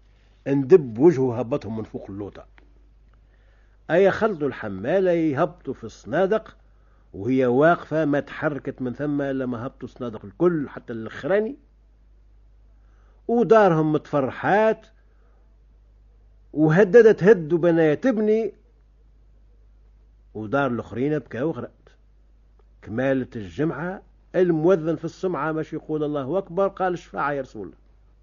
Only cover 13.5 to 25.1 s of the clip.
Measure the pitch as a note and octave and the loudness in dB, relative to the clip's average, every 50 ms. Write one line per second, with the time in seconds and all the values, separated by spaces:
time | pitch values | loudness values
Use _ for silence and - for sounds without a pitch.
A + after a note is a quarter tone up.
13.5 | A3+ A3 G#3 F#3 E3 D#3 D#3 D#3 D3+ D3 - - - C#3+ C3 A#2 - - - C#3+ | 6 6 6 6 4 4 2 2 0 -2 -2 -2 -2 -2 -2 -2 -4 -4 0 2
14.5 | F#3 G#3 A3 A3 G#3+ - - _ _ _ _ _ _ _ _ _ _ _ _ _ | 2 4 4 2 0 -2 -6 _ _ _ _ _ _ _ _ _ _ _ _ _
15.5 | _ _ _ _ _ _ _ _ _ _ _ _ _ _ _ - _ _ _ _ | _ _ _ _ _ _ _ _ _ _ _ _ _ _ _ -20 _ _ _ _
16.5 | - C#3+ D#3 D#3 D#3 F#3 G#3+ F3+ F3 A#3+ A3 A3 G3+ - D#3+ G3+ A3+ F3 D#3+ D3 | -2 2 2 4 6 4 4 8 8 8 8 8 6 6 6 6 6 4 4 -2
17.5 | F3 E3 E3 F3 E3 E3 D#3+ D#3 D3 D3 - C4+ A3+ G#3+ G#3+ G#3+ G#3+ A3+ A3+ - | -2 2 2 2 4 4 4 2 2 2 0 0 0 0 2 2 0 0 -2 -4
18.5 | - _ _ _ _ _ _ _ _ _ _ _ _ _ _ _ _ _ _ _ | -8 _ _ _ _ _ _ _ _ _ _ _ _ _ _ _ _ _ _ _
19.5 | _ _ _ _ _ _ _ _ _ _ _ _ _ _ _ _ - G#2 A2 G2+ | _ _ _ _ _ _ _ _ _ _ _ _ _ _ _ _ -14 -12 -8 -2
20.5 | A#2+ C#3 C#3+ B2+ A#2+ A2+ G#2+ - - A#2 C3+ D3 D3+ D3+ - - - A2 C#3 E3 | -2 0 0 0 -2 -4 -6 -8 -6 -4 -2 -2 -2 -4 -6 -8 -8 -6 -6 -6
21.5 | - B2 - - _ _ _ - _ _ _ _ _ _ _ _ _ _ _ _ | -6 -8 -12 -14 _ _ _ -20 _ _ _ _ _ _ _ _ _ _ _ _
22.5 | _ _ _ _ _ _ - - G#2+ A#2+ C3 C#3 C3+ C3 A#2+ - - A#2 G2+ F2+ | _ _ _ _ _ _ -14 -10 -6 -4 -2 0 -2 -2 -4 -6 -10 -12 -12 -10
23.5 | E2 A#2+ D3+ E3 D3+ C#3+ E3 F3+ F#3+ G#3+ - _ _ _ _ _ - F3+ F#3 F3 | -6 -4 -4 -4 -4 -6 -8 -10 -10 -12 -16 _ _ _ _ _ -2 0 2 2
24.5 | E3 D3+ D#3 F3+ G3 D#3+ D#3 E3 D#3 D3 - E3+ | 2 2 2 2 2 2 0 -2 -4 -4 -6 -10